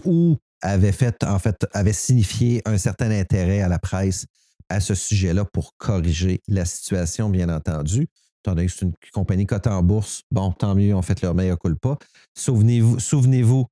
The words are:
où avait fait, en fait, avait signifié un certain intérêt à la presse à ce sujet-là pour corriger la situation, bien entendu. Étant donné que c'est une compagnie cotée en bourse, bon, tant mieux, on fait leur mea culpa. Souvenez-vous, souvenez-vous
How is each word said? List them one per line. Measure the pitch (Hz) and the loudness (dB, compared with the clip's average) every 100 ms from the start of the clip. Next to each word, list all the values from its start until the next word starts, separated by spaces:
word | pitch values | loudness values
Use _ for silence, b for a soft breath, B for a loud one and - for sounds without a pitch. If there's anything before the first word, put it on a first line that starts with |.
où | - 170 170 151 _ _ | 0 2 4 2 _ _
avait | 95 98 98 | -2 2 2
fait, | 92 120 - | 2 0 0
en | - 98 | -2 0
fait, | 113 98 - | -2 -2 -4
avait | 104 101 | 0 0
signifié | 101 - 127 101 - 120 120 107 | 0 2 2 2 0 0 0 -2
un | 104 | -2
certain | 120 - 117 | -2 -2 -2
intérêt | 104 92 98 90 101 | 0 0 0 0 0
à | 92 | 0
la | 85 | -2
presse | - 92 95 92 - _ b b - | -4 -2 -2 -4 -8 _ b b -6
à | 98 | -4
ce | 95 | -2
sujet-là | 98 - 104 92 92 98 | -4 -2 0 2 0 -2
pour | - - - | -4 -6 -6
corriger | - 95 85 80 92 - - | -4 0 0 0 0 -2 -2
la | 98 87 | -2 -2
situation, | - - 92 87 - 107 | -6 -4 -2 -2 -2 -2
bien | 92 85 | 0 0
entendu. | 78 - 78 76 113 165 _ _ _ | -2 -4 -4 -2 -2 -4 _ _ _
Étant | - | -4
donné | 85 90 | -2 -2
que | |
c'est | - | -2
une | 92 - - | -6 -6 -10
compagnie | 104 92 95 101 | -6 -2 0 0
cotée | 104 113 | -2 -2
en | 95 | 2
bourse, | 90 107 101 - - | 2 2 -2 -10 -6
bon, | 95 95 | -2 -2
tant | - 104 | -2 0
mieux, | 98 101 | 2 2
on | 95 | 2
fait | 87 95 | 0 -2
leur | 90 | -2
mea | 85 92 87 | 0 0 -2
culpa. | 87 76 127 147 b b b - | -2 -2 -4 -6 b b b -8
Souvenez-vous, | - 113 110 120 113 120 | 0 2 4 4 4 2
souvenez-vous | - 147 127 127 117 131 120 | 0 2 4 4 4 2 0